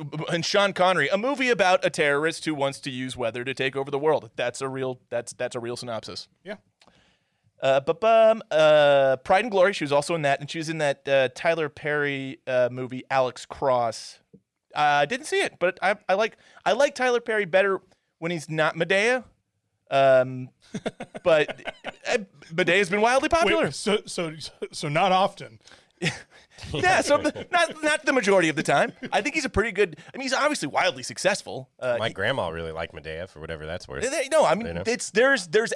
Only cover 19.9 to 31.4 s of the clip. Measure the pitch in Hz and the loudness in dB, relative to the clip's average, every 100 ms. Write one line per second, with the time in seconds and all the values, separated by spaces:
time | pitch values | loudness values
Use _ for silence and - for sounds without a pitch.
19.9 | 139 135 131 131 127 127 _ _ 208 214 | 4 6 6 4 -4 -12 _ _ -10 -10
20.9 | - 196 - 180 156 147 - - - - | -10 -16 -4 2 2 2 -4 -12 -14 -16
21.9 | - - 240 196 _ - 165 165 185 180 | -12 -4 -4 -4 _ -10 -2 2 2 2
22.9 | 208 226 269 302 330 339 330 190 - 214 | 2 2 2 2 2 2 2 0 -2 -2
23.9 | 214 - - 160 160 - - 208 - 156 | -2 -2 -8 -6 -8 -16 -14 -14 -8 -2
24.9 | 156 190 185 196 - 120 110 _ - _ | 2 4 4 2 -2 -20 -20 _ -20 _
25.9 | - 165 - - - _ - - - 370 | -6 -6 -6 -18 -20 _ -18 -10 -2 2
26.9 | 370 - 294 311 - - 349 330 302 302 | 2 2 2 0 -4 -2 0 0 -2 -2
27.9 | 302 302 262 196 196 165 147 - 147 226 | 0 0 0 4 4 4 0 0 2 0
28.9 | - - 269 277 311 262 196 226 185 196 | -4 -4 -2 -2 -4 -2 -2 -2 0 -2
29.9 | 151 - - 262 240 294 294 143 135 180 | -2 -16 -10 -4 0 0 -2 -2 0 0
30.9 | 135 117 117 180 - | -2 -10 -2 -2 -2